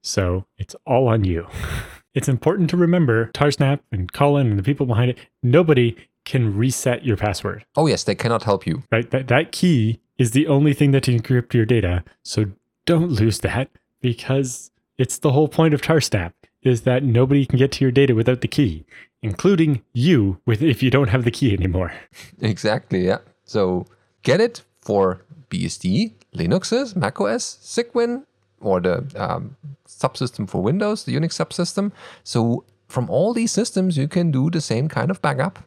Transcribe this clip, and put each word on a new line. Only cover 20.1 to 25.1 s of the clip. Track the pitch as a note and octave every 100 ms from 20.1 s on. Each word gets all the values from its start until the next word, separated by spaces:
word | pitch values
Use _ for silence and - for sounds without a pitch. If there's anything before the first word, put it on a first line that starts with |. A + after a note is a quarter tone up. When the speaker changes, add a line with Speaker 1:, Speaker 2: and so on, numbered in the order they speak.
| D#3 G2 F#2 -
Speaker 1:
with, | G#2+
if | D#3 B2
you | C3
don't | C3+ C3
have | A#2+
the | A#2+
key | A#2 C3+
anymore. | F#2+ F2+ F2 F2+ - - -
<laughs> | - _
Speaker 2:
Exactly, | G#2+ F2+ G#2+ G#2+ - F#3
yeah. | A#2+ - _ _
So | _ A2 F#2+ F#2 - _ _ _
get | - D#3
it | A#3 A#3 _ _
for | - G2+ F#2+